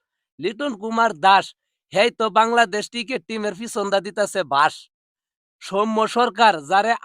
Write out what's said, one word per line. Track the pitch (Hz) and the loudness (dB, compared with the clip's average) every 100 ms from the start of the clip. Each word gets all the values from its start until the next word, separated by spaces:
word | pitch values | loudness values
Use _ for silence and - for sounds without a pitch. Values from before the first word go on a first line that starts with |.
| _ _ _ _ | _ _ _ _
লিটন | 165 220 294 208 | -8 -6 -6 -6
কুমার | 220 226 226 156 185 | -4 0 0 2 4
দাস, | 196 - _ _ _ _ | 4 2 _ _ _ _
হেই | 175 233 | 0 0
তো | - 220 | 0 0
বাংলাদেশ | 202 226 233 233 208 - | 2 2 0 -2 -8 -8
ক্রিকেট | 233 214 247 - | -10 -8 -10 -8
টিমের | 226 208 190 | -6 -6 -8
পিছন | 233 220 202 | -10 -6 -2
দা | 196 | -2
দিতাছে | 190 208 202 196 151 | -2 -4 -4 -4 -2
বাস। | 139 151 - - _ _ _ _ _ _ _ | 0 0 -2 -16 _ _ _ _ _ _ _
সৌম্য | - 196 220 220 214 | -6 -4 -2 0 0
সরকার, | 233 240 190 220 170 143 | 0 -2 4 4 4 0
যারে | 190 214 233 | 2 2 0